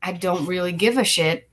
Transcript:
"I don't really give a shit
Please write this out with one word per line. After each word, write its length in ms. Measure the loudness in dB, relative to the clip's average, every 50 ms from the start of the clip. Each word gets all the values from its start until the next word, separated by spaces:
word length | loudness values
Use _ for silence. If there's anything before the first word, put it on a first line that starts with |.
"I 120 | -8 -8 -6
don't 320 | -4 -2 -2 -2 -2 -2
really 260 | -4 -4 -2 -4 -4
give 260 | -2 0 0 2 2
a 60 | 2 2
shit 460 | 2 2 2 2 2 0 -2 -6 _